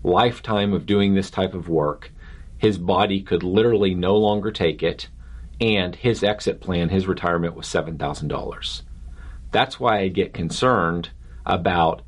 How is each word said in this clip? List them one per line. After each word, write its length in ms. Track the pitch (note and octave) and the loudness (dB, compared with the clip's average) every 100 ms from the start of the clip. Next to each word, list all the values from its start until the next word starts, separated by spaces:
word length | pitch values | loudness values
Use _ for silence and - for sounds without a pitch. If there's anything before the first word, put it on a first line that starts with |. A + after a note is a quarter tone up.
lifetime 680 | F2+ F2+ A#2+ A#2 - G#2 G2+ | 4 4 4 0 -4 0 2
of 120 | F#2+ D2 | 0 2
doing 280 | G#2 G2+ | 2 4
this 180 | G2 F#2+ | 2 0
type 220 | - F#2+ | -2 -2
of 160 | F#2 E2+ | -2 -2
work, 420 | D#2+ D2 D2 - - - - - - | 0 0 -2 -10 -18 -18 -18 -18 0
his 200 | G#2+ F#2+ | 0 0
body 440 | F2+ F#2 G2+ G2 | 0 2 2 0
could 220 | F#2+ F2 | 0 -2
literally 520 | F2+ G2 A2+ A2 G2+ F2+ | 2 4 4 4 2 2
no 220 | F2+ G#2 | 2 4
longer 340 | G#2+ G#2 G#2 | 4 2 -2
take 320 | - E2+ D2 | 0 0 2
it, 240 | D#2+ - - - - - - - | -2 -4 -12 -16 -16 -16 -14 -2
and 340 | A2+ G#2 F2+ E2+ | 2 2 0 0
his 260 | B2 A2 | 0 2
exit 380 | G2+ G#2 - - | 0 0 -2 -4
plan, 300 | - F2+ E2+ | -2 0 2
his 180 | F#2+ F#2 | 2 2
retirement, 480 | F2+ F2 E2+ E2+ E2 | 0 2 0 0 -6
was 100 | - | -4
seven 320 | F2+ D#2+ D#2 | -2 -2 -4
thousand 300 | D2 D2 D2+ | -6 -4 -4
dollars. 560 | C#2 C2 - - - - - - - - - - | -4 -6 -8 -10 -10 -12 -16 -14 -14 -14 -14 -4
That's 280 | A2 C3 - | 0 0 2
why 200 | B2+ G#2+ | 2 2
I 100 | F#2+ | 2
get 240 | F#2 F#2 | 0 -2
concerned 760 | - E2 - B2+ A#2+ E2+ E2+ E2+ - - - - | -2 -4 2 4 4 2 0 -6 -14 -18 -12 -2
about 560 | F#2+ F2+ F2 E2 - | 0 2 4 2 2